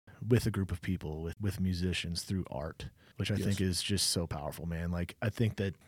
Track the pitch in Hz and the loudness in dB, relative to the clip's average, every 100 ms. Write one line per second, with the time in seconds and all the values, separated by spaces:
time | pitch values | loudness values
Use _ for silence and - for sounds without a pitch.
0 | - - 110 117 110 98 95 87 - 90 | -18 -8 4 4 4 2 0 0 -2 -2
1 | 76 78 82 - 104 95 92 87 90 87 | -2 -4 -4 -2 -2 0 2 2 0 0
2 | 85 85 - 98 - - 78 - - - | -2 -4 -2 -2 -2 -4 -6 -8 -12 -14
3 | - - 95 101 - 98 95 87 - 98 | -12 -4 0 2 2 2 2 2 0 2
4 | - 92 85 78 73 - 82 82 85 87 | 2 2 0 -2 -6 -6 -4 -2 0 0
5 | 87 - 107 - 110 - 98 - | -2 -2 -2 2 2 2 -2 -4